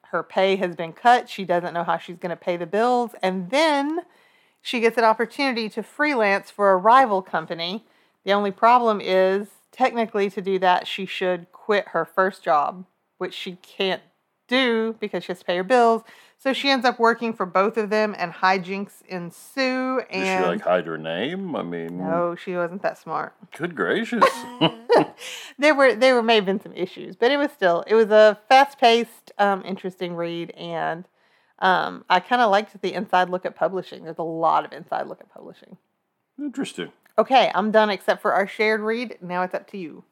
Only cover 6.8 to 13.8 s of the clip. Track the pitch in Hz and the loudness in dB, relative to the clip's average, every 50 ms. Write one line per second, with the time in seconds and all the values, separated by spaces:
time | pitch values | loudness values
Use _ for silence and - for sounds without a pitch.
6.8 | 180 220 240 269 269 226 202 190 190 - - 170 160 156 170 160 170 175 190 226 | 6 6 6 6 6 4 2 -2 -2 -4 -6 -6 -6 -6 -8 -8 -6 -6 -8 -8
7.8 | _ _ _ _ _ _ _ _ _ 190 196 202 208 202 190 - - 226 247 247 | _ _ _ _ _ _ _ _ _ 0 0 2 0 -2 -2 2 4 6 6 6
8.8 | 240 226 214 196 - - 185 190 185 190 190 202 208 202 - _ _ _ _ - | 4 2 0 0 0 0 2 4 4 4 2 0 -4 -8 -14 _ _ _ _ 0
9.8 | 254 240 226 233 226 - - 208 196 202 196 214 180 196 190 185 190 180 180 - | 0 0 0 -2 -4 -2 -2 -2 -2 -2 -4 -6 -4 -2 -2 2 2 2 2 2
10.8 | - - - - 190 180 - - 196 180 180 175 175 _ _ - - - 208 196 | 0 -6 -8 -8 -8 -8 -6 -4 -2 -2 -2 -2 -6 _ _ -16 -2 0 0 0
11.8 | - - - 170 156 - _ - 190 190 190 - - 185 165 147 143 - - 180 | 0 -2 -4 -4 -4 -2 _ 0 0 0 -2 -4 0 2 2 2 2 0 -6 -10
12.8 | 185 _ _ _ _ _ _ _ 185 185 185 - - 196 175 _ - - - - | -18 _ _ _ _ _ _ _ -10 -10 -8 -10 -12 -12 -12 _ -20 -20 -6 -4